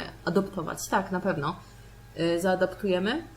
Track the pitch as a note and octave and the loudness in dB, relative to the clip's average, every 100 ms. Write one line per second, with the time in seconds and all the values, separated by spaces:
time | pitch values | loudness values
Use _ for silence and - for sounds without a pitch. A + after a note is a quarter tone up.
0 | - - - F3+ F#3+ F#3 E3 - - A3 | -4 -6 0 2 2 -2 -6 -6 0 0
1 | F#3+ F#3 F#3+ E3 C#3+ F3 - - - - | 2 0 0 0 -2 -4 -10 -20 -20 -20
2 | - - E3 E3+ F#3 F#3 F#3 - G3+ F3+ | -12 0 2 2 2 4 2 0 2 2
3 | G3 C#4+ - | 2 0 -4